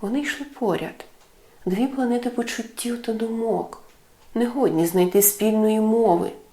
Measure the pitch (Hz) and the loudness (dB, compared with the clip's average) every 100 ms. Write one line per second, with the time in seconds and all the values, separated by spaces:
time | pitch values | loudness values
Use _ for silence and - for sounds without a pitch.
0 | 202 269 294 - 285 - 214 - 156 - | -6 -4 -4 -8 -10 -4 -2 -2 -4 -12
1 | - - _ _ - - 185 190 269 269 | -20 -20 _ _ -20 -8 -4 0 -2 0
2 | 240 240 240 240 233 - 226 - 240 240 | 0 0 -2 -4 -6 -6 -10 -8 -8 -6
3 | 233 220 226 226 226 190 - - - _ | -4 -4 -4 -4 -2 -2 -4 -12 -20 _
4 | _ _ - 226 240 254 208 160 165 180 | _ _ -6 -2 0 2 2 2 2 2
5 | 180 202 202 - 214 220 214 220 220 226 | 4 4 2 2 2 4 4 4 4 4
6 | 220 170 - - - | 4 4 0 -8 -20